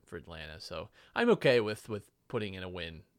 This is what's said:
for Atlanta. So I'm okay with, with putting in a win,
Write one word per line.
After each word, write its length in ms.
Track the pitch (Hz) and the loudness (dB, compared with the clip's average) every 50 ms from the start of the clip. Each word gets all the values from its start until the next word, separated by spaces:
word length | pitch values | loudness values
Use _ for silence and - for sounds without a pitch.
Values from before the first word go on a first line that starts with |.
| _ | _
for 100 | - - | -12 -12
Atlanta. 440 | 85 64 - 85 80 78 76 78 82 | -12 -12 -12 -12 -12 -12 -12 -12 -14
So 300 | - - 85 80 87 - _ - - - - | -12 -10 -8 -8 -8 -10 _ -20 -20 -8 -2
I'm 160 | - 240 240 | 2 4 6
okay 280 | 214 - - 151 123 123 | 6 6 6 6 6 6
with, 280 | 107 107 107 - - - | 6 2 0 -4 -6 -8
with 220 | 110 101 - _ _ _ _ - | -8 -8 -8 _ _ _ _ -6
putting 260 | - 120 107 101 95 | -6 -4 -4 -4 -6
in 80 | 92 92 | -8 -8
a 60 | 92 | -8
win, 320 | 90 90 85 85 82 78 - _ _ | -8 -6 -8 -8 -10 -12 -16 _ _